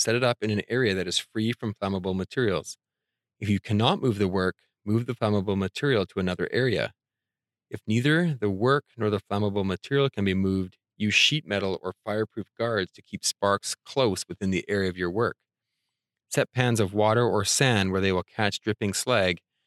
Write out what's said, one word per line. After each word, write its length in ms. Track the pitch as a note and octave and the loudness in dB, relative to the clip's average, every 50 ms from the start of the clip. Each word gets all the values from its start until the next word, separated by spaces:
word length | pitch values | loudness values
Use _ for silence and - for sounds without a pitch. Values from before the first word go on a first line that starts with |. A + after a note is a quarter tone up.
set 140 | - A2+ A#2 | -2 0 0
it 80 | B2 B2+ | 2 2
up 140 | A#2+ A#2+ - | 0 0 0
in 80 | G#2 A2 | -2 -2
an 140 | G#2 G2+ - | -2 -2 -2
area 260 | - A#2 C3 B2+ G#2 F#2+ | -2 -2 0 0 0 0
that 140 | F#2 F2 | 0 -2
is 120 | F2 - - | -2 -4 -4
free 340 | - _ - A2 A2 A2+ - | -6 _ -4 -2 -2 -2 -2
from 200 | - B2 G#2+ G2+ | -4 -4 -6 -6
flammable 420 | - G2+ G2 G2 F#2 F2+ F#2+ F#2+ | -4 -4 -2 -2 -2 -2 -2 -2
materials. 600 | F#2+ F#2 - - C3+ B2 G2+ F2+ D2 - - - _ _ _ _ _ _ _ _ _ _ _ _ - | -4 -4 -4 -2 -2 0 0 0 -2 -4 -8 -14 _ _ _ _ _ _ _ _ _ _ _ _ -6
If 100 | G#2+ G2+ | -2 0
you 100 | G2+ F#2 | 0 0
cannot 420 | - - G#2 G#2 A#2 C#3 G3+ - | 0 0 0 2 4 2 2 2
move 160 | - B2+ G2 | 0 -2 0
the 100 | G2+ G2+ | 0 0
work, 280 | F2+ F#2+ F#2+ F#2 F#2 - _ _ _ _ _ - | 0 0 0 0 -2 -4 _ _ _ _ _ -4
move 200 | G2+ G#2+ A#2 B2 | 0 0 0 0
the 80 | C3 A#2+ | -2 -4
flammable 440 | - A#2 G#2 G#2 G2+ F#2 G#2 G2 | -2 0 0 0 0 0 0 -2
material 480 | G2 F#2+ F#2+ - - C#3+ C#3+ B2+ G#2 F#2 | -2 -2 -4 -4 -2 -2 0 2 0 0
to 120 | - - G2 | -2 -2 -4
another 300 | F#2+ F2+ F2+ - F2 - | -2 -2 -2 -4 -4 -2
area. 420 | - A#2+ C3 B2+ G2+ D2 A1 - - _ _ _ _ _ _ _ _ _ _ _ _ _ _ - | -2 0 0 0 0 0 -2 -4 -6 _ _ _ _ _ _ _ _ _ _ _ _ _ _ -14
If 120 | - - - | -14 -10 -4
neither 460 | G#2+ G#2+ A#2 B2 D3 D#3 E3+ F3 E3 C#3+ | 0 0 2 4 4 2 2 2 0 0
the 160 | A#2 G#2 G2+ | 0 -2 -2
work 360 | F#2+ F#2+ A2+ B2+ C#3+ C#3+ - _ - | 0 0 2 2 2 2 0 _ -8
nor 120 | A#2 A2 G#2+ | -4 -2 0
the 120 | G2+ F#2+ | 0 -2
flammable 440 | - - G2+ G#2 G#2 G2+ G2 G2+ F#2+ | -4 -2 -2 -2 0 0 0 0 -2
material 440 | F#2+ F2+ - - - C#3 C#3 C#3 C3+ | -2 -2 -4 -4 -2 0 0 0 0
can 160 | - G2+ G2+ | 0 0 0
be 80 | G2 F#2 | 0 2
moved, 440 | F#2+ F#2+ F#2+ F#2+ F#2+ F#2 F#2+ - _ _ _ _ | 2 0 0 0 0 -2 -4 -10 _ _ _ _
use 160 | - G#2+ G#2 - | -4 -2 0 2
sheet 340 | - - - D3 D#3 - | 2 2 2 0 -2 -4
metal 320 | F2+ G2+ G2 G2 F#2+ F#2 - | -2 -4 -2 -2 -2 -4 -4
or 120 | - F#2 - _ - | -6 -8 -10 _ -6
fireproof 440 | G#2+ G#2 A2 A2 - - A2 F#2+ _ _ | -4 -2 -2 -2 -4 -4 -10 -12 _ _
guards 340 | - A#2 A#2 A2+ G2+ F#2 - _ | -6 -4 -2 0 -2 -2 -4 _
to 80 | - | -20
keep 220 | - - G2+ - - | -18 -12 -10 -6 -4
sparks 520 | - - - G2+ G2 G2 - - - - - - | -4 -4 0 0 2 2 0 -2 -6 -10 -10 -10
close 400 | - - C3+ C3 G#2+ F#2 - - | -6 0 2 2 2 2 -2 -6
within 240 | - F2 - G2+ F#2+ | -10 -8 -4 -2 0
the 140 | F#2+ F2+ - | 0 0 0
area 220 | - G2+ G2 F#2+ F#2 | 0 0 0 0 0
of 80 | F2 | -2
your 120 | F2+ F2+ F2 | -2 -4 -2
work. 280 | F2+ A2 A#2+ F2+ - _ _ _ _ _ _ _ _ _ _ _ _ _ _ _ _ _ _ - | 0 0 -2 -2 -2 _ _ _ _ _ _ _ _ _ _ _ _ _ _ _ _ _ _ -4
Set 220 | - C#3+ A#2 - | -2 -2 -2 -2
pans 280 | - B2+ B2+ B2 A#2 G#2+ | 0 0 2 2 2 2
of 140 | G2+ F#2 G#2+ | 0 0 2
water 300 | G#2+ G#2 G#2+ A2 A#2+ A#2+ | 2 4 4 4 4 2
or 200 | A2+ F#2 G#2 G2 | 2 2 0 0
sand 460 | - - - C#3 B2+ A#2 G2+ F#2+ F#2+ | 0 0 2 2 4 4 2 2 2
where 100 | F#2 F#2+ | 0 0
they 100 | G2 F#2+ | 0 2
will 120 | F#2 F2+ - | 0 0 -2
catch 360 | _ - - G#2+ G2+ - - | _ -4 -2 -2 0 -2 -2
dripping 340 | - A2 G#2 - A2 G2 - | -4 -4 -4 -2 -2 -4 -2
slag 460 | - - B2+ B2 G#2+ F#2 F2+ F2 - _ _ _ _ _ | -2 0 0 2 2 2 2 0 -2 _ _ _ _ _